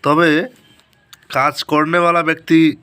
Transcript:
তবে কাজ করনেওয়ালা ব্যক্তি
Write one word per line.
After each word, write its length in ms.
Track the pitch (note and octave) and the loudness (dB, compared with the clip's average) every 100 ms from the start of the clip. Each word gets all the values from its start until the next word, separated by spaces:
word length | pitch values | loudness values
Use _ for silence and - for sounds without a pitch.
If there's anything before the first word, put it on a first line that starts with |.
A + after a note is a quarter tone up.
তবে 260 | C#3+ D3+ E3+ D3+ B3+ - _ _ _ _ _ - _ | 0 2 2 0 -4 -14 _ _ _ _ _ -20 _
কাজ 260 | C3 C#3 C#3+ | -2 -2 -4
করনেওয়ালা 580 | - D3+ D#3 F3 E3+ E3+ | -4 -2 0 0 2 0
ব্যক্তি 360 | D#3+ D#3 - D#3+ D#3+ - | -2 -4 0 2 2 -4